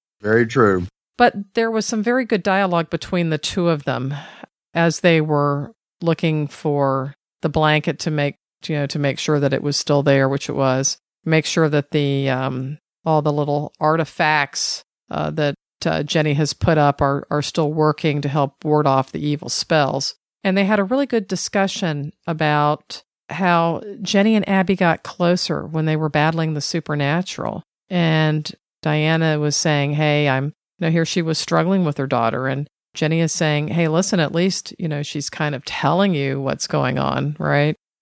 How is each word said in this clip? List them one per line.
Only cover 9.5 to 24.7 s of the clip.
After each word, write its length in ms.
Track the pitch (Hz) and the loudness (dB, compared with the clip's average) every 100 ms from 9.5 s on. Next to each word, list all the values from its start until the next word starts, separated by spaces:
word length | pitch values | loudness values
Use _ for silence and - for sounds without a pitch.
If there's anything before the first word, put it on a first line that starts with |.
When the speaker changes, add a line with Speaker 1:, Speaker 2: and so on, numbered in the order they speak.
Speaker 2:
it 100 | 139 | 0
was 140 | 147 139 | -2 -2
still 280 | - 143 | 2 2
there, 260 | 143 139 135 | 4 4 4
which 180 | 139 - | 0 -4
it 60 | 135 | 0
was. 420 | 135 131 135 - _ _ - | 0 2 0 -4 _ _ 0
Make 200 | 160 156 | 0 2
sure 220 | - 156 | 0 2
that 240 | 147 143 | 2 0
the, 380 | 151 143 139 139 | 0 0 0 0
um, 480 | 127 131 131 131 147 _ _ 165 | -2 -2 -4 -6 -10 _ _ 0
all 160 | 156 | 0
the 120 | 151 | 2
little 400 | 147 147 143 151 - | 0 0 -2 -4 -2
artifacts, 1040 | 151 160 156 - 156 151 143 - - - - _ - | 2 2 0 0 2 2 0 -4 -6 -8 -14 _ -10
uh, 200 | - 156 | -6 -4
that, 240 | 156 147 139 _ _ 170 | -2 -2 -4 _ _ -2
uh, 180 | 156 | -2
Jenny 300 | 147 165 156 | 0 0 0
has 200 | 143 151 | 0 -2
put 240 | - - 156 | 0 2 4
up 240 | 143 139 | 4 2
are, 240 | 139 139 - | 0 0 -2
are 120 | 147 | -4
still 300 | 143 - 151 | -2 -2 -2
working 500 | 156 151 147 160 147 | 2 2 2 0 0
to 80 | 143 | -2
help 340 | 151 139 - 156 | 0 -2 -2 0
ward 200 | 151 147 | 2 4
off 240 | 135 131 | 2 0
the 140 | 156 147 | -4 -4
evil 240 | 147 - | -4 -4
spells. 640 | - - 160 139 - - - _ _ | -6 0 2 2 0 -4 -8 _ _
And 140 | 196 190 | -2 2
they 80 | 190 | 2
had 140 | 214 | 2
a 40 | |
really 220 | 190 262 277 | 2 0 0
good 220 | 233 190 | -2 -2
discussion 840 | 185 - 202 196 - 175 147 147 - - | -4 -2 0 0 -2 -4 -4 -6 -8 -6
about 760 | 160 156 147 147 151 - - - _ - | -2 2 2 2 0 -6 -18 -20 _ -12
how 520 | 151 185 170 165 165 208 202 | -2 2 4 2 -2 -8 -10
Jenny 340 | 190 202 208 220 | 0 2 4 4
and 120 | - | 2
Abby 260 | 196 185 | 2 2